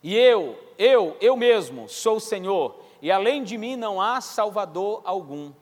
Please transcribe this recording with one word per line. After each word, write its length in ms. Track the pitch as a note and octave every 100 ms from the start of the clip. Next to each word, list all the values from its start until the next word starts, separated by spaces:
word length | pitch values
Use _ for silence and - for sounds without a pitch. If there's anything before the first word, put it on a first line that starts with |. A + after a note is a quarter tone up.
E 100 | D3+
eu, 460 | G#3+ B3 A3+ C#3+ A2 - -
eu, 380 | A3+ B3+ E3+ -
eu 160 | A3 C4
mesmo 500 | A#3+ A3 D3+ C3 G#2+
sou 300 | - A3+ A3
o 20 |
Senhor, 560 | A3 G3+ F#3 F#3+ B2+ - - _
e 80 | D3
além 320 | F#3+ G#3+ C#4+
de 160 | G#3+ A3
mim 200 | A3+ C4
não 240 | A3+ F#3+
há 180 | G#3 B3+
Salvador 800 | - - G#3+ G3+ F#3 E3 G3+ G#3+
algum. 480 | F3+ F#3+ D3+ D3 D3 C3+